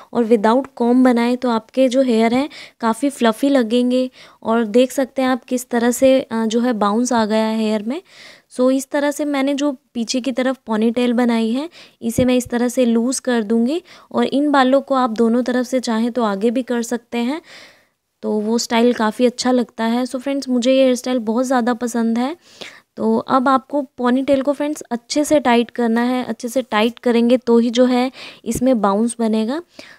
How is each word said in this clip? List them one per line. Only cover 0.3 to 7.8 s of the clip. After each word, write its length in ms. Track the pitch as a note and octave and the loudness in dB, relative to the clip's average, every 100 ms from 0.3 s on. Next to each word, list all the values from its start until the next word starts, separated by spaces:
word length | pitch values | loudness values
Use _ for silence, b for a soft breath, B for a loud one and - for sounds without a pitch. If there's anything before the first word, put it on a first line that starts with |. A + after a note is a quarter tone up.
| A3+ G#3+ B3 C4 - | 4 4 2 0 -2
comb 220 | A#3+ B3+ | 2 4
बनाए 320 | B3+ A#3 A#3+ B3 | 4 4 0 0
तो 140 | B3+ | -2
आपके 380 | A3+ - B3+ C4 | -2 -2 0 2
जो 140 | B3+ | 2
हेयर 320 | B3+ A3 A3+ | 2 2 2
हैं 140 | B3 D4+ B B _ | 0 -2 B B _
काफ़ी 300 | A#3 - C#4+ | -2 0 -2
फ्लफ़ी 380 | - A3+ A3 C#4 | 0 -2 0 2
लगेंगे। 640 | C#4 A3 B3 B3 B3+ B3+ B B B | 2 2 0 2 0 -2 B B B
और 220 | - A#3 | -2 -2
देख 280 | A3 A#3 B3+ | 2 2 2
सकते 300 | C#4+ C4 - | 0 -4 -2
हैं 60 | B3+ | -2
आप 160 | B3+ | -2
किस 260 | - B3+ - | -4 -8 -4
तरह 200 | A#3+ A#3+ | -2 0
से, 300 | A#3+ C4+ C4 | 2 4 2
अ, 260 | - A3+ A3+ | 0 -4 -2
जो 140 | A#3 | 0
है 120 | B3 | -2
बाउंस 400 | G#3+ G3+ A3 B3 | 0 0 0 0
आ 140 | A#3+ G#3+ | 0 0
गया 180 | A3 | 0
है 140 | A3 A3 | -2 -2
हेयर 240 | G#3+ G#3+ | -2 -2